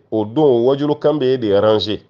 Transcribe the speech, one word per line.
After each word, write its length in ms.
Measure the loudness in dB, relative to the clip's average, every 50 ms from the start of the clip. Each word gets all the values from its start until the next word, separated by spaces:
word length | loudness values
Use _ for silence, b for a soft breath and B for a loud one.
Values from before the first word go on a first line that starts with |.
| _ _
o 140 | -4 -4 -4
don, 200 | -4 -2 0 2
o 200 | 2 2 2 2
wajulu 320 | 0 0 0 -2 -4 -4 -2
kan 200 | -2 -2 -2 0
bɛ 160 | 0 -2 -2
e 40 | -2
de 140 | 0 0
arranger, 480 | 0 2 4 2 2 2 0 -4 -8 -10 -12